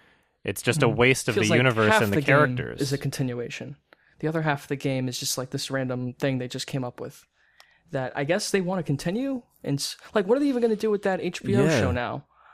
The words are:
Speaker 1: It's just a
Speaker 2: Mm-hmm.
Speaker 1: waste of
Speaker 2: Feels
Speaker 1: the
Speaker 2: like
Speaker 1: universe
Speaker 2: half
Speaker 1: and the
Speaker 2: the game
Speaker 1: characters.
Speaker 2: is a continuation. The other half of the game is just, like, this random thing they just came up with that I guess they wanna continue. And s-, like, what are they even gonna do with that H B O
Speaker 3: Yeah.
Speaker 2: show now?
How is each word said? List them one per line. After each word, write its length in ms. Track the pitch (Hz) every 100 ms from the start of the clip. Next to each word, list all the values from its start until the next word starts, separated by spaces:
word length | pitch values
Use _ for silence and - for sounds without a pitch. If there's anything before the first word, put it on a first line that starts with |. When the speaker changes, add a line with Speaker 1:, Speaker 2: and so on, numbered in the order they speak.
| _ _ _ _
Speaker 1:
It's 180 | - 98
just 200 | - 147
a 40 | 127
Speaker 2:
Mm-hmm. 100 | 113
Speaker 1:
waste 320 | 123 131 -
of 60 |
Speaker 2:
Feels 140 | 107 -
Speaker 1:
the 20 |
Speaker 2:
like 80 | 117
Speaker 1:
universe 340 | 127 113 107
Speaker 2:
half 100 | 214
Speaker 1:
and 100 | 202
the 40 | 190
Speaker 2:
the 60 |
game 40 | 139 139 143 123
Speaker 1:
characters. 240 | 60 -
Speaker 2:
is 120 | 139
a 60 | 139
continuation. 800 | 139 - 131 120 117 - 123 143 _ _ _ _
The 80 | 151
other 140 | 160
half 200 | 156 139
of 60 | -
the 80 | 139
game 320 | 139 131 127
is 100 | 123
just, 180 | 139 -
like, 140 | 127
this 200 | 139 -
random 420 | 135 127 123 123
thing 240 | - 139 131
they 100 | 123
just 180 | 131 -
came 180 | 139
up 160 | 123 -
with 240 | 120 - _ _ _ _ _ _ _
that 220 | 139 127
I 80 | -
guess 280 | 143 190 -
they 80 | 196
wanna 220 | 175 190
continue. 580 | 156 139 175 208 277 262 - _
And 160 | - 139
s-, 160 | - - -
like, 120 | 220 190
what 80 | 262
are 40 |
they 80 | 285
even 140 | 247
gonna 140 | 233 214
do 140 | 220
with 120 | 202
that 180 | 202 185
H 220 | 180 -
B 140 | 131 117
O 80 |
Speaker 3:
Yeah. 160 | 151 143
Speaker 2:
show 100 | 127
now? 340 | 123 117 123 - _ -